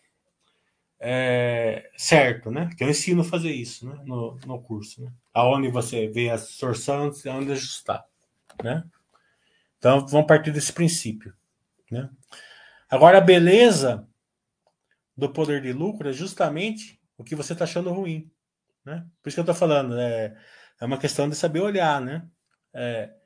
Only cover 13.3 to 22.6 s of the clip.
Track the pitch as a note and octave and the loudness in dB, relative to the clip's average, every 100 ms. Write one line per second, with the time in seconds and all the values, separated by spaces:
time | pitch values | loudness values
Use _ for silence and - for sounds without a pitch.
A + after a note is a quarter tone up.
13.3 | F3+ F3 G#3 A#3+ E3+ C3 G#2+ - _ _ | 8 8 8 8 6 0 -2 -8 _ _
14.3 | _ _ _ _ _ _ _ _ - C#3 | _ _ _ _ _ _ _ _ -6 -4
15.3 | D3 D3 C#3+ C3 B2+ F#3 G#3+ C#3+ C3+ F#3+ | -2 -2 -2 -4 -4 -6 -4 -8 -6 -10
16.3 | - D#3+ D3+ G#3+ A3 - _ _ - A#2 | -2 -2 0 -4 -6 -12 _ _ -20 -12
17.3 | D3+ C#3+ E3+ E3+ F3 F3+ F#3 F#3 D#3+ D#3 | -10 -8 -6 -4 -4 -4 -6 -6 -8 -12
18.3 | _ _ _ _ _ C3+ E3 E3+ _ D3 | _ _ _ _ _ -16 -14 -16 _ -10
19.3 | E3+ E3+ E3+ E3+ D3 C3 A#2+ B2 A2+ G#2+ | -4 -2 2 2 2 0 -2 -2 -4 -6
20.3 | G#2+ - - - _ A#2+ C3+ D3 - D3 | -10 -20 -20 -20 _ -6 -4 -4 -2 -4
21.3 | D3 E3+ D#3 G#3 G3 D#3+ C#3+ B2+ D#3+ E3+ | -2 -4 -2 -2 0 0 0 -4 -10 -12
22.3 | _ _ _ | _ _ _